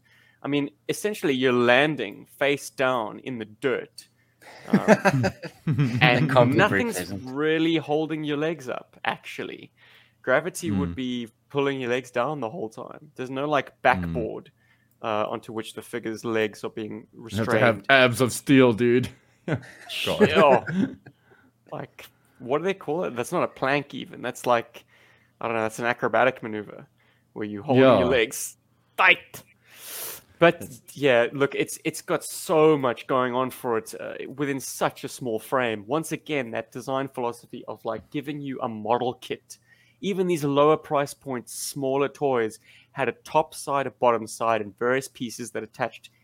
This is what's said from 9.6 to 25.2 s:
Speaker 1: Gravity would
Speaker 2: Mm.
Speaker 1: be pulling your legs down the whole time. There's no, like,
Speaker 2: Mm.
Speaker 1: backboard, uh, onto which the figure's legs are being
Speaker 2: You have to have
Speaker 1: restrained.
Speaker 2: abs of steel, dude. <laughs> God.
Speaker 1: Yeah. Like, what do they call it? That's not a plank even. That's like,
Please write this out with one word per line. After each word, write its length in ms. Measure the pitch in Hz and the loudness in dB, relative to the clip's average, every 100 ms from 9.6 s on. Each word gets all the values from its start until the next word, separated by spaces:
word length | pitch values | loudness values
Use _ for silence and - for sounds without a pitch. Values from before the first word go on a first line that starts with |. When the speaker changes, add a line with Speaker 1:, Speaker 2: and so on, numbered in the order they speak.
| - _ _ - _ _ | -18 _ _ -20 _ _
Speaker 1:
Gravity 480 | - 131 165 170 175 | 0 0 0 -6 -4
would 180 | 98 87 | -2 -2
Speaker 2:
Mm. 40 | 87 | -4
Speaker 1:
be 320 | 127 123 113 _ _ | -6 -6 -10 _ _
pulling 300 | 143 139 135 | -4 -2 -2
your 120 | 123 | -2
legs 180 | 127 123 | -4 -2
down 300 | - 131 151 | -2 -2 -4
the 100 | 113 | -8
whole 180 | 170 113 | -8 -10
time. 440 | 127 - - 151 - | -12 -16 -18 -16 -12
There's 140 | 127 | -8
no, 180 | 135 147 | -6 -2
like, 220 | 143 - | 0 -2
Speaker 2:
Mm. 120 | - | 0
Speaker 1:
backboard, 680 | 131 101 85 82 - - - _ _ _ _ _ | 2 2 0 -4 -4 -8 -14 _ _ _ _ _
uh, 240 | 113 107 107 | -4 -2 -2
onto 240 | 113 - | -6 -8
which 220 | 110 107 - | -10 -10 -12
the 80 | |
figure's 420 | - 123 117 107 120 | -10 -8 -8 -6 -2
legs 380 | 113 107 98 | 0 -2 -4
are 80 | 113 | -12
being 340 | - 107 107 - | -10 -10 -12 -16
Speaker 2:
You 80 | - 113 98 | -20 -8 -2
have 100 | 113 | 2
to 100 | 113 | 4
have 180 | 117 101 | 4 2
Speaker 1:
restrained. 80 | - | 4
Speaker 2:
abs 300 | 139 127 113 | 6 6 4
of 140 | 123 | 0
steel, 400 | - - 135 127 | 0 4 8 8
dude. 360 | 107 123 123 117 - _ | 6 4 2 0 -6 _
<laughs> 180 | _ - | _ -4
God. 840 | 147 - - - - - 85 208 | -4 -6 -20 -12 -6 -2 4 4
Speaker 1:
Yeah. 360 | 156 147 120 - 180 - - - - _ _ _ _ _ | 6 6 6 2 -2 -2 -4 -20 -20 _ _ _ _ _
Like, 360 | 143 143 - - _ _ - | -14 -14 -18 -20 _ _ -14
what 180 | 123 147 | -4 -2
do 40 | |
they 100 | 180 | -2
call 300 | 190 - 160 175 | -4 -4 -4 -4
it? 100 | 123 | -6
That's 160 | 120 | -4
not 120 | 175 | -2
a 40 | 123 | -4
plank 460 | - 131 143 135 | -2 0 0 -2
even. 280 | 127 - - | -10 -12 -10
That's 220 | 120 123 127 | -10 -4 2
like, 380 | 120 - - - _ _ _ | 2 0 -12 -20 _ _ _